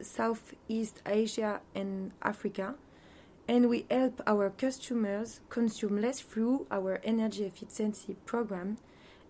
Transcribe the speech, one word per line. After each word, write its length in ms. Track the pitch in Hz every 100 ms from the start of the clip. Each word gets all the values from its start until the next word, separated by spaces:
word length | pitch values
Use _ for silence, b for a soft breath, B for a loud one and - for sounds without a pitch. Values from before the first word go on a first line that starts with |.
Southeast 1000 | 214 - 226 220 - - - 220 220 - -
Asia 540 | 208 220 - 214 202 -
and 380 | 190 196 190 190 -
Africa, 540 | - 208 208 208 - 277 B B B B B B -
and 220 | 240 240
we 180 | 233 -
help 320 | 247 254 254 -
our 240 | 208 196
customers 880 | 196 262 262 - 233 208 202 226 - -
consume 520 | - 233 - 208 202
less 200 | 233 269
through 460 | - 220 226 269 -
our 320 | 202 190 190
energy 400 | 208 226 220 196
efficiency 720 | 196 190 - - 214 208 - 190 -
program 500 | 240 220 190 185 220 B B B B B